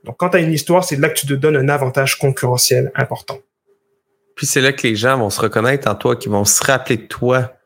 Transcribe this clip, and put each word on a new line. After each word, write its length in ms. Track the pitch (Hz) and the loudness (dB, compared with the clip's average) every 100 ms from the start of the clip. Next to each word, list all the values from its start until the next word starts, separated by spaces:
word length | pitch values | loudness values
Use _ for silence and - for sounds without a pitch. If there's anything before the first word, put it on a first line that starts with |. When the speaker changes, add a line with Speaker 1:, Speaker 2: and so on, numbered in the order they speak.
Speaker 1:
Donc, 140 | - - | -16 -4
quand 120 | 180 | 0
t'as 100 | 180 | 2
une 140 | 165 | 2
histoire, 300 | 156 - 180 | -2 2 0
c'est 140 | 180 139 | 2 0
là 120 | 156 | 0
que 100 | - | -2
tu 60 | |
te 80 | 139 | -4
donnes 240 | 139 151 147 | 0 2 2
un 100 | 135 | 2
avantage 520 | 143 131 139 135 - | 0 0 0 -2 0
concurrentiel 720 | 139 131 123 127 - 127 131 | -2 0 -2 0 2 2 0
important. 460 | - 127 120 - - _ _ _ _ _ _ _ _ _ | -2 -4 -6 -10 -16 _ _ _ _ _ _ _ _ _
Speaker 2:
Puis 100 | - | -8
c'est 160 | 139 143 | -2 2
là 100 | 131 | 2
que 140 | 139 | 2
les 100 | 123 | -2
gens 220 | 104 123 135 | 2 0 2
vont 140 | 104 | 0
se 100 | - | -2
reconnaître 480 | 110 113 117 139 123 | -2 0 0 0 0
en 60 | |
toi, 200 | 104 127 | 0 0
qu'ils 160 | 120 - | -2 0
vont 140 | 104 | 0
se 180 | 101 - | 2 2
rappeler 340 | - 131 - 120 | 2 0 0 -4
de 100 | - | -4
toi. 460 | - 123 127 123 - | -4 0 0 -2 -10